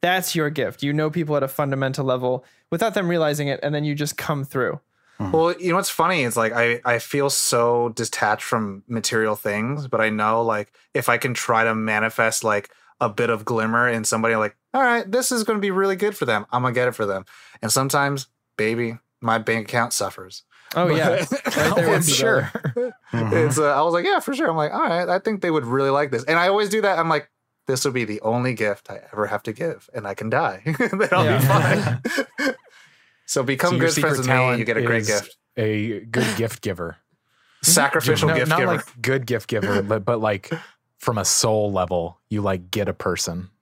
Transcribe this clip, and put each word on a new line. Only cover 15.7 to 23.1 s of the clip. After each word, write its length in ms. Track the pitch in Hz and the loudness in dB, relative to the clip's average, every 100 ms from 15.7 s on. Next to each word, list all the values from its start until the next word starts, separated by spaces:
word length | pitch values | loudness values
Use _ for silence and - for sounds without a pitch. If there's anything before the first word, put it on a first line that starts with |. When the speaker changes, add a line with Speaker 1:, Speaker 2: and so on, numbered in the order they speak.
Speaker 3:
really 260 | 185 196 190 | 0 0 2
good 180 | 202 202 | -2 -2
for 80 | 131 | -2
them. 200 | 107 107 | -2 -2
I'm 80 | 123 | -2
gonna 120 | 127 | 0
get 140 | 120 123 | 0 0
it 80 | 120 | 0
for 100 | 107 | -4
them." 200 | 98 95 - - - | -4 -8 -20 -20 -10
And 80 | 110 | -2
sometimes, 580 | 123 135 147 139 139 135 _ _ - | 0 2 2 0 -2 -8 _ _ -4
baby, 420 | 107 113 117 117 _ _ | -2 0 -4 -6 _ _
my 200 | 117 113 | 0 0
bank 280 | 110 113 104 | 2 -2 0
account 240 | 120 120 | -2 0
suffers. 520 | - 98 - 92 - _ _ - | -2 -4 -6 -16 -18 _ _ -8
Speaker 1:
Oh, 140 | - 175 | 0 2
yeah. 380 | 156 151 - 160 | 2 2 0 -2
Speaker 3:
<laughs> 20 | |
But 260 | 277 - - | -4 -4 0
Speaker 1:
Right 180 | 156 160 | 2 2
there 120 | 165 | 2
Speaker 4:
Oh, 40 | |
Speaker 1:
with 160 | - 160 | 2 2
you, 60 | |
Speaker 4:
sure. 380 | 135 135 - 139 - | 2 2 2 0 -4
Speaker 1:
brother. 320 | - 131 247 - _ | -6 -4 -6 -6 _